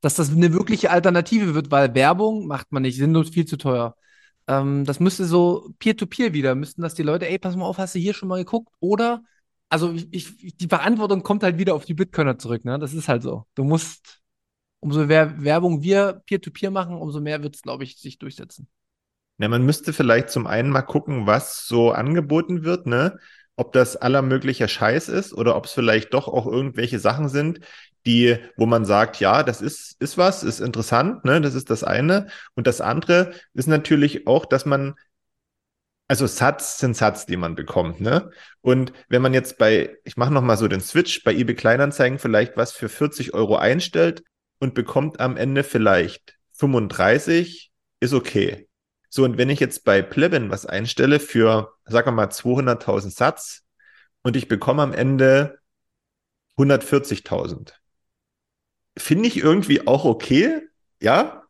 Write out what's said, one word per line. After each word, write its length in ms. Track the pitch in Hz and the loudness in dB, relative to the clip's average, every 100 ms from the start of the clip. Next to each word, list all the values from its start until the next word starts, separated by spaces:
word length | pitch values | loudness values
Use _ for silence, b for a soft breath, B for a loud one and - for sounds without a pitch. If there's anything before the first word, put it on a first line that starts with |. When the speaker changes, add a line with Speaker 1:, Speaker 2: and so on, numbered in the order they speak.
Speaker 1:
Dass 120 | 147 139 | -2 0
das 140 | 151 | 0
eine 220 | 160 175 | 4 4
wirkliche 380 | 165 - 220 196 | 4 0 0 2
Alternative 640 | 175 180 180 170 226 196 | 4 4 2 2 0 0
wird, 160 | 151 139 | -2 0
weil 240 | 143 139 | 2 2
Werbung 520 | 120 139 180 214 220 175 | 4 2 4 0 -2 -6
macht 260 | 139 - | -10 -6
man 100 | 139 | -4
nicht, 160 | 131 127 | -4 0
sinnlos, 320 | 143 160 160 | 2 2 2
viel 160 | 165 160 | -2 -2
zu 100 | 143 | -4
teuer. 400 | 143 123 117 - b b b _ - | -2 -2 -2 -8 b b b _ -2
Ähm, 380 | 135 139 139 | -2 0 -2
das 160 | 139 139 | -2 0
müsste 240 | 180 185 | 0 0
so 460 | 185 175 175 175 - - | 0 2 2 0 -6 -4
Peer-to-Peer 560 | 226 220 185 - 240 | -2 -2 -4 -2 -2
wieder, 200 | 151 135 | 0 0
müssten 280 | 131 147 - | -2 -4 -8
das 100 | 165 | -10
die 120 | 165 | -4
Leute, 220 | 151 165 175 | -2 -2 -4
„Ey, 120 | 185 | -6
pass 180 | 185 180 | -6 -6
mal 80 | |
auf, 140 | 185 185 | -6 -6
hast 160 | 190 | -6
du 40 | 185 | -4
hier 120 | 175 | -4
schon 160 | 208 190 | -6 -6
mal 100 | 185 | -6
geguckt?“ 360 | 180 233 226 _ | -4 -6 -6 _
Oder, 420 | 175 202 233 240 233 b _ _ _ | -2 0 0 -4 _ b _ _ _
also 240 | 160 170 | -2 -2
ich, 200 | 165 165 | -4 -10
ich, 440 | 185 156 - 180 - | -12 -14 -18 -20 -10
die 100 | 175 | -2
Verantwortung 560 | 170 156 233 208 196 | 0 2 0 0 -2
kommt 220 | 180 208 | 0 0
halt 120 | 190 170 | 0 0
wieder 180 | 190 | 0
auf 100 | 156 | -2
die 100 | - | -4
Bitcoiner 420 | 160 185 - 143 123 | -6 -4 0 -2 -2
zurück, 280 | 113 117 | -6 -8
ne? 140 | 123 135 | -6 -8
Das 120 | 147 | -6
ist 160 | 156 156 | -8 -2
halt 140 | 123 | -2
so. 240 | 127 117 110 | -2 -10 -12
Du 80 | - | -4
musst, 580 | 135 160 160 - _ _ _ _ _ _ _ _ | 0 0 -2 -16 _ _ _ _ _ _ _ _
umso 260 | 147 147 147 | -4 -2 2
mehr 340 | 156 156 156 | 4 2 0
Werbung 400 | 143 156 180 160 | -2 0 0 -2
wir 380 | 156 196 202 185 - | 0 2 2 -2 -6
Peer-to-Peer 460 | 196 - - 196 | -6 -6 -8 -6
machen, 240 | 196 175 175 | -4 -6 -8
umso 240 | 160 147 | -10 -8
mehr 220 | 147 151 | -6 -6
wird's, 200 | 147 143 | -8 -12
glaub 180 | 143 131 | -12 -12
ich, 160 | 131 - | -12 -14
sich 200 | 139 - | -20 -16
durchsetzen. 500 | - - - - - _ _ _ _ _ _ _ | -18 -16 -20 -20 -20 _ _ _ _ _ _ _
Speaker 2:
Ja, 100 | 107 | -2
man 160 | 117 | 2
müsste 280 | 127 151 - | 2 0 -4
vielleicht 380 | 151 131 113 127 | -2 4 4 2
zum 180 | - 113 | -6 -4
einen 220 | 107 131 | -2 0
mal 120 | 135 | 0
gucken, 440 | 131 147 - 135 101 | 0 -4 -4 -4 2
was 400 | 110 - - - | 2 0 -12 -2
so 260 | 120 117 | 2 2
angeboten 720 | - 123 165 147 156 170 180 | 2 0 -2 0 -2 -2 -4
wird, 220 | 156 175 175 | -4 -4 -2
ne? 320 | 120 160 - B B B | 0 0 -4 B B B
Ob 180 | - - | -8 0
das 240 | 131 123 - | 2 2 0
aller 260 | 120 139 | 0 0
möglicher 440 | 131 131 131 127 110 | 2 -2 -2 -2 -2
Scheiß 420 | - 107 135 - | 0 0 0 -2
ist 240 | - 196 | -6 -6
oder 240 | - 113 - | -2 0 0
ob's 160 | - | -2
vielleicht 400 | - 120 110 107 | -2 2 2 0
doch 120 | 127 123 | -4 -2
auch 200 | 127 113 | -4 -2
irgendwelche 520 | 113 139 120 120 117 | -4 -4 -6 -6 -2
Sachen 300 | 98 123 151 | -2 -2 -2
sind, 320 | 139 151 170 B B B _ - | -2 -4 -6 B B B _ 0
die, 300 | 117 120 117 B - | 4 4 2 B -2
wo 100 | 113 | 2
man 180 | 117 | 2
sagt, 360 | 104 101 113 - | 4 2 2 2
„Ja, 220 | 95 117 | 2 4
das 200 | 139 113 | 2 -4
ist, 380 | 104 - - - | -8 -10 -18 -10
ist 180 | 147 - | -10 0
was, 240 | 180 190 | 0 0
ist 180 | - 117 | -6 -6
interessant“, 640 | 123 117 113 117 160 247 | -6 -6 0 0 0 -2
ne? 160 | 127 151 | 2 2
Das 140 | 147 | 2
ist 160 | 131 131 | -4 -4
das 140 | 110 | -4
eine. 440 | - - 147 190 202 B B | 0 0 2 0 -2 B B
Und 120 | - 120 | -2 -2
das 140 | 120 | 0
andere 520 | 113 131 - 175 180 B B | -2 -4 2 2 2 B B
ist 140 | - 127 | -6 0
natürlich 580 | 156 156 151 143 - - | 0 4 2 2 0 0
auch, 180 | 131 - | 0 2
dass 180 | 135 147 | -2 0
man, 280 | 139 139 147 b _ _ _ _ _ _ _ _ _ _ | -2 -2 -10 b _ _ _ _ _ _ _ _ _ _
also 180 | 135 131 | 0 0
Sats 520 | - 127 185 - - | 2 0 0 -6 -4
sind 180 | 131 113 | -2 2
Sats, 300 | 107 - - | 0 0 -8
die 100 | 87 | -6
man 180 | 85 | -4
bekommt, 460 | 80 73 - 85 85 | -6 -4 -2 -2 -4
ne? 300 | 101 151 196 B B B | 0 0 -2 B B B
Und 320 | 123 127 127 B B | 0 2 0 B B
wenn 140 | 123 | 0
man 120 | 131 | 2
jetzt 240 | 127 127 - | 0 -2 2
bei, 380 | 110 110 71 - | 4 4 0 -8
ich 120 | - - | -16 -4
mach 140 | 123 | 0
noch 120 | 143 | 2
mal 140 | 123 107 | 2 2
so 120 | 110 | 2
den 120 | 95 | 0
Switch, 420 | 95 156 180 - | -2 0 0 0
bei 100 | - | 0
eBay 200 | 95 117 | 0 0
Kleinanzeigen 640 | 120 113 120 143 143 127 135 | 0 2 2 2 2 0 0
vielleicht 380 | 127 110 107 - | 0 2 2 -2
was 160 | 120 | -4
für 160 | - 110 | -4 -12
vierzig 460 | - 147 - 123 | -4 -4 -4 -8
Euro 220 | - 104 107 | -2 0 2
einstellt 680 | 101 143 180 165 170 165 _ _ _ _ | 2 0 -2 0 0 0 _ _ _ _
und 160 | 135 | -6
bekommt 460 | 123 120 - 147 151 | -4 -2 -2 -2 -2
am 160 | 127 127 | -4 -2
Ende 260 | 127 135 | -2 -2
vielleicht 760 | 135 120 107 95 85 - _ _ _ | -2 0 4 4 2 -6 _ _ _
fünfunddreißig, 1160 | - 143 127 107 - 95 117 - 165 170 - - _ _ _ | -4 0 0 -2 0 4 4 2 0 -2 -10 -20 _ _ _
ist 140 | 123 | 0
okay. 540 | 135 120 107 95 98 - _ _ _ _ | 0 0 -2 -2 -4 -16 _ _ _ _
So, 100 | - | 0
und 120 | 131 120 | 0 2
wenn 140 | 127 | 0
ich 100 | 139 | 2
jetzt 240 | 127 - | -2 0
bei 160 | - 98 | 2 2
Plebin 500 | 95 - 165 170 110 | 2 0 2 2 -2
was 140 | 98 | -6
einstelle 560 | - 95 117 - 131 147 | -6 -8 -6 0 4 2
für, 540 | 147 117 110 110 107 _ | 2 2 4 4 -2 _
sagen 220 | _ 113 120 | _ 0 2
wir 60 | |
mal, 180 | 113 104 | 0 -2
zweihunderttausend 840 | - 120 127 131 117 - 101 98 | -2 -2 0 0 -2 0 -2 -4
Satz 500 | - 131 - - - _ _ b b b _ | -2 -2 -2 -12 -18 _ _ b b b _
und 140 | 127 127 | -4 -4
ich 120 | - | -2
bekomme 340 | 107 - 139 | -4 0 0
am 120 | 139 | 0
Ende 640 | - 131 135 131 135 143 - _ _ _ _ _ _ _ _ _ - | 0 0 4 6 6 2 -6 _ _ _ _ _ _ _ _ _ 0
hundertvierzigtausend, 1200 | 139 139 - 143 139 101 - - - 85 - _ _ _ _ _ _ _ _ _ _ _ _ - | 2 2 2 0 0 -10 -6 -6 -6 -10 -16 _ _ _ _ _ _ _ _ _ _ _ _ -16
finde 320 | - 160 233 | -2 0 0
ich 80 | - | 0
irgendwie 500 | 156 180 - 143 - | 2 2 2 0 2
auch 200 | 135 156 | 2 2
okay, 560 | 113 - 135 226 320 - _ _ _ | 0 2 2 2 0 -8 _ _ _
ja? 440 | 107 143 294 - _ | 2 2 2 -6 _